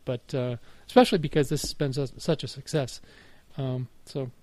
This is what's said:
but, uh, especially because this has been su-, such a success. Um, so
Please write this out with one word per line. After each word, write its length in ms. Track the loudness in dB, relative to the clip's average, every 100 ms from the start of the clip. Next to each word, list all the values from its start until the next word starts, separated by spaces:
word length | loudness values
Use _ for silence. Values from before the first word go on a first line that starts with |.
but, 300 | -6 -6 -4
uh, 220 | -2 -2 -4 -10 -20 4
especially 320 | 6 8 4
because 280 | 2 2 2
this 140 | 0
has 100 | -4
been 220 | -2 -2
su-, 140 | -2 -4 -4
such 260 | -2 -2
a 40 | -2
success. 520 | -10 -4 -2 -2 -8 -18 -20 -20 -20 -12 -6
Um, 320 | -4 -4 -6 -12
so 260 | -10 -8 -8 -10